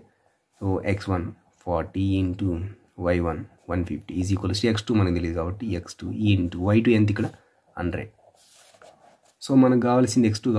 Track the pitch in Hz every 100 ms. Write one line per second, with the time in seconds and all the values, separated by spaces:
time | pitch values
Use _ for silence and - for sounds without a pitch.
0 | - _ _ _ _ - 98 92 101 98
1 | 101 90 85 - _ _ 87 85 80 95
2 | 98 95 92 90 95 85 98 - _ -
3 | 87 90 85 78 123 _ - 90 87 73
4 | - 90 92 95 95 92 117 107 - 110
5 | 92 85 82 82 82 101 113 90 - -
6 | 87 110 107 95 87 85 95 110 113 107
7 | 104 104 - - _ _ _ - 87 76
8 | - _ _ _ _ - - _ - _
9 | _ _ _ - - 135 127 123 120 127
10 | 123 127 113 107 127